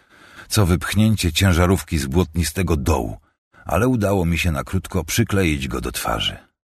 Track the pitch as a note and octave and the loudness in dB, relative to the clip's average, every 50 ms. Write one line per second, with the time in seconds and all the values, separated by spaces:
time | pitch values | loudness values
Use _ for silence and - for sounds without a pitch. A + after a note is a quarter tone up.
0 | _ _ - - - - - - - - - G#2+ G2+ E2 F2+ D#2 - - - G2+ | _ _ -20 -20 -20 -20 -20 -20 -10 -2 0 2 2 2 2 0 0 -2 0 2
1 | A2 A2 A2 - - E2+ D#2+ - G2 G2 E2+ D#2+ F2+ F2 F#2+ - - - F2 D#2 | 4 4 2 2 0 -2 0 2 2 4 4 4 4 4 2 0 0 -2 -4 -4
2 | C2+ C2 C#2 F2+ F2+ - - F2 D#2+ - - - F#2 E2 E2+ D2 B1+ - D2+ C2 | -2 0 0 0 0 0 0 -2 -2 -2 -2 -2 -2 0 0 0 0 0 0 0
3 | A#1 G#1+ G#1 - _ _ _ _ _ _ _ - - - C#2 F2+ A2+ C3 C3 A#2 | -2 -4 -8 -12 _ _ _ _ _ _ _ -16 -6 -2 0 0 2 0 0 0
4 | G2+ F#2+ G2+ G2 F2 E2+ E2+ D#2 D2+ F2+ D2+ C2+ C2+ - - F#2 - - - F#2 | 0 0 2 2 2 0 0 0 0 0 -2 -2 -4 -4 -6 -6 -6 -4 -4 -4
5 | D#2 - - - A2+ - - G2 F#2+ E2 D2+ C#2 C2 C2 B1 B1+ A#1+ B1+ - - | -4 -2 0 0 0 2 2 2 2 2 0 0 -4 -6 -6 -6 -6 -6 -6 -6
6 | - - A1+ - - - - - - _ _ _ _ _ _ | -4 -4 -4 -2 -4 -6 -6 -8 -14 _ _ _ _ _ _